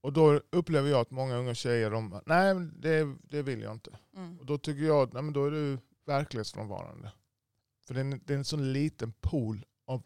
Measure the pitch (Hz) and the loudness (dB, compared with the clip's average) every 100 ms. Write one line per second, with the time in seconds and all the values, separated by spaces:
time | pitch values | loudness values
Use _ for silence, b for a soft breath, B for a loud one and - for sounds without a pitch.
0 | 135 143 156 147 - 175 165 151 143 139 | 0 6 6 6 2 -2 2 2 4 2
1 | 117 131 131 123 123 117 127 120 110 110 | 2 -2 -2 -2 -2 -2 0 2 2 0
2 | 110 92 - 165 196 190 170 156 156 156 | -4 -10 2 4 4 2 -2 -6 0 2
3 | 151 131 _ 147 139 117 107 107 - - | 0 -6 _ -4 -4 -4 -6 -10 -14 -20
4 | _ 190 175 175 135 147 156 143 156 147 | _ -14 -14 -14 -6 -4 -4 -2 4 4
5 | 127 120 151 143 143 151 143 135 _ _ | 4 0 -4 0 0 0 -2 -4 _ _
6 | - 139 147 117 107 98 107 92 82 80 | -2 -2 -2 -6 -6 -8 -10 -10 -12 -14
7 | 104 - _ _ _ _ _ _ - 127 | -16 -18 _ _ _ _ _ _ -8 -4
8 | 135 135 - 139 139 151 135 135 151 - | -4 -6 -2 -2 -2 -2 0 0 -2 -4
9 | 113 - - 156 110 104 - _ - 127 | -10 -4 -2 0 -2 -4 -10 _ -8 -8